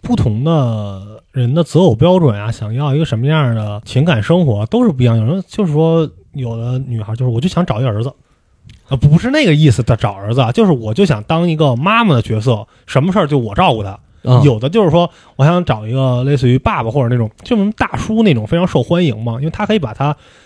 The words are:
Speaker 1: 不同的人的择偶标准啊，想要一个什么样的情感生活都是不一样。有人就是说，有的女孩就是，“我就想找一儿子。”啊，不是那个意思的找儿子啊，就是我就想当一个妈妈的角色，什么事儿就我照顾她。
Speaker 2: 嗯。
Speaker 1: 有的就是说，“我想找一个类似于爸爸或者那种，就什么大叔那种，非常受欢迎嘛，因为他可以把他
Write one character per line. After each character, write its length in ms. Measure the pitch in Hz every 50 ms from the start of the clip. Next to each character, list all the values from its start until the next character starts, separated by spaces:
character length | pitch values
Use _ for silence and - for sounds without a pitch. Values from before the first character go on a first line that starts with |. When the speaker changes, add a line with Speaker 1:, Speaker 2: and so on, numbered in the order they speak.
Speaker 1:
不 140 | - - 247
同 260 | - 104 123 104 110
的 800 | 131 160 170 156 135 120 113 107 104 101 98 95 95 107 110 107 _ _
人 240 | _ 135 123 120 135
的 80 | 170
择 180 | 165 - - 151
偶 140 | 185 170 131
标 240 | 113 151 170 185 185
准 180 | 170 135 107 101
啊， 100 | 104 110
想 240 | 117 - 113 104 110
要 180 | 127 147 147
一 60 | 131 151
个 60 | 160
什 120 | - -
么 100 | 110 120
样 280 | 143 156 160 147 123 113
的 260 | 110 107 104 104 104 -
情 200 | - - - 151
感 160 | 175 156 110
生 240 | 101 - 165 180 175
活 220 | 143 110 101 104
都 180 | - - 240 254
是 60 | 226
不 120 | 156 127
一 40 | 123
样。 100 | 120 117
有 80 | 113 110
人 200 | 117 165 196 185
就 180 | _ - - 208
是 80 | 170
说， 380 | 147 147 160 165 165 165 160 - - - _ _
有 240 | _ 147 127 120 113
的 220 | 113 117 120 127 127
女 200 | 131 127 120 113
孩 140 | 107 107 110
就 100 | 117 127
是 60 | 127
，“我 100 | 113 113
就 80 | 135 185
想 160 | - 170 185
找 160 | - 113 107
一 40 | 131
儿 180 | 131 104 104
子。” 100 | 117 139 - _ _ _ _ _ _ _ _ _ _ - - - _ _
啊， 80 | 139
不 220 | 123 - 147 151 170
是 120 | 180 247
那 140 | 269 311 294
个 100 | 196 151
意 140 | 147 156 147
思 140 | 113 -
的 140 | 123 - 127
找 160 | 107 - 110
儿 200 | 101 98 98 107
子 80 | 117 131
啊， 120 | 127 113
就 120 | 120 - 226
是 60 | 190
我 220 | 160 123 110 107 110
就 100 | 139 202
想 180 | 170 151 107 107
当 240 | _ 165 165 175 175
一 80 | 160
个 180 | 151 156 139 123
妈 300 | 117 - 190 214 233 240
妈 100 | 208 151
的 80 | 120
角 180 | 110 - 110 110
色， 260 | 107 131 117 104 104 _ _ _ _
什 160 | - - 135
么 100 | 139 190
事 60 | 180 214
儿 80 | 180
就 100 | 139 147
我 180 | 139 120 107 101
照 200 | - 180 185 127
顾 80 | 110
她。 160 | 101 98 98 - _ _ _ _
Speaker 2:
嗯。 200 | _ 127 127 127 143
Speaker 1:
有 160 | 143 120 110
的 80 | 113 139
就 160 | 175 226 208
是 60 | 170
说 200 | 143 170 175 160 _ _ _ _ _
，“我 80 | - 135
想 200 | 151 175 180 175
找 220 | - 147 110 107
一 60 | 110
个 300 | 120 131 135 131 123 123
类 140 | 127 139 147
似 120 | 135 127 123
于 80 | 123 131
爸 260 | - 233 208 156 117
爸 60 | 113
或 120 | 110 147
者 60 | 127 117
那 80 | 123
种， 120 | 123 113 107 _ _
就 140 | - - 247
什 80 | 214 196
么 80 | 208 214
大 200 | - 262 - -
叔 260 | 233 - - 220 220
那 100 | 226 208
种， 140 | 151 113 107
非 100 | - -
常 100 | 170 185
受 160 | 175 - 147
欢 220 | 120 - 170 170 180
迎 160 | 156 107 107
嘛， 140 | 113 120 113 123
因 60 | 139
为 60 | 160
他 160 | - - 214
可 80 | 196 214
以 40 | 220
把 140 | 156 113
他 240 | 107 - 135 147 151 _ _ - _ _ _